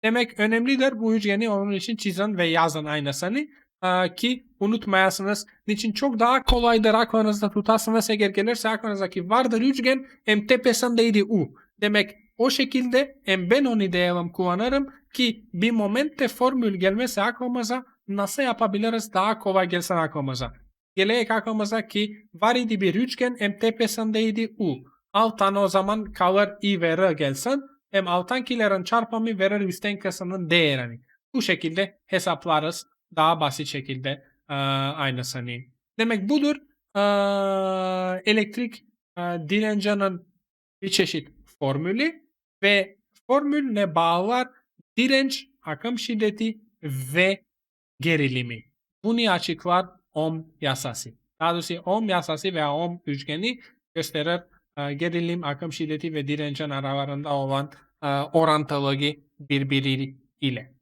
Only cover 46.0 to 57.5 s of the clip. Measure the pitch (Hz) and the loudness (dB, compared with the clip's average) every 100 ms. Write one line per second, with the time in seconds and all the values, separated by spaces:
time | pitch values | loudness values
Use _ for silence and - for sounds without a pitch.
46 | - 226 214 208 220 220 _ _ 156 131 | -4 0 0 0 -4 -4 _ _ -8 -8
47 | 131 156 185 196 _ _ _ _ _ _ | -4 2 2 2 _ _ _ _ _ _
48 | 147 160 139 127 120 113 - _ _ _ | 0 2 2 0 -6 -10 -16 _ _ _
49 | 208 233 226 180 - 165 180 175 180 _ | -2 0 2 0 -2 -6 0 0 0 _
50 | _ - 160 160 160 _ 143 131 131 117 | _ -4 -4 -4 -10 _ -4 -4 -6 -10
51 | - - _ _ 165 170 165 175 - 202 | -14 -18 _ _ -2 -2 -4 -8 -2 -2
52 | 220 180 165 156 190 175 147 147 175 175 | 0 -2 -2 -4 -4 -2 -2 -2 -4 -6
53 | - 143 135 151 214 247 - _ _ - | -8 -8 -6 -4 -4 -6 -12 _ _ -8
54 | 147 160 151 175 175 _ _ - 143 143 | -6 -4 -2 -2 -6 _ _ -10 -8 -4
55 | 170 170 170 170 156 143 165 - 156 151 | -2 -2 -2 -4 -4 -6 -8 -6 -6 -4
56 | 170 156 139 151 147 139 151 139 135 139 | -4 -6 -4 -4 -4 -6 -6 -4 -4 -4
57 | 139 143 147 143 135 | -4 -6 -4 -2 0